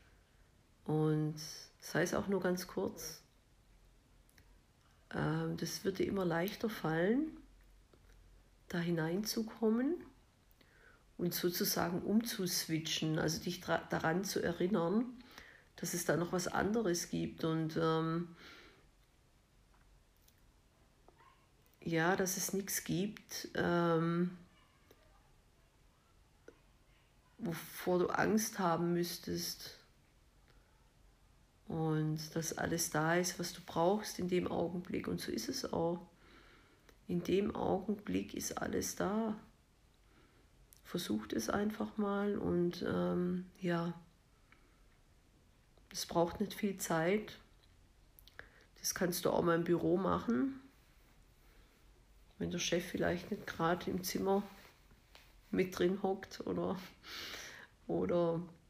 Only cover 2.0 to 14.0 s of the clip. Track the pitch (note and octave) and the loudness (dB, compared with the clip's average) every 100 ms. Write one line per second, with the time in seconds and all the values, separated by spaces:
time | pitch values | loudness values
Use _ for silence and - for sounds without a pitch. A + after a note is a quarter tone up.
2 | F3 - F#3 F#3+ F3+ F3+ - - G#3+ - | 2 2 2 0 2 0 -2 -4 -4 -6
3 | - - - _ _ - - - - - | -12 -12 -20 _ _ -20 -20 -20 -20 -20
4 | _ - _ - - - _ _ - - | _ -20 _ -20 -20 -20 _ _ -20 -20
5 | - - D3+ D#3+ E3 E3+ E3+ - G3 F#3 | -8 -2 0 0 -2 -4 -4 -2 -2 0
6 | F3+ G3 F3+ E3 G3 - A3+ - D#3 D#3+ | 0 2 2 2 0 -2 -4 -2 0 2
7 | F#3 B3+ D#4 - - - - - - - | 4 4 0 -6 -20 -20 -20 -20 -20 -20
8 | - - - - - - - F3 E3+ E3 | -20 -20 -20 -20 -20 -20 -6 -2 0 2
9 | D#3+ F3+ G#3+ A#3 A3 - A3 A3+ C#4 F4 | 2 0 -2 -2 -4 0 2 4 2 -2
10 | - - _ _ _ - - - - - | -6 -20 _ _ _ -20 -20 -20 -20 -20
11 | - - F3 - F3+ - G3 F3+ F3 F3+ | -18 -4 -2 0 0 2 0 0 0 0
12 | F3 G#3+ A3+ - F3+ - - D#3+ D#3+ - | 2 2 2 -2 -2 -2 0 -2 -2 -2
13 | D#3 D#3 D#3 D#3+ F3 F3 - E3+ - E3 | 0 2 2 0 -4 -6 -2 -2 0 0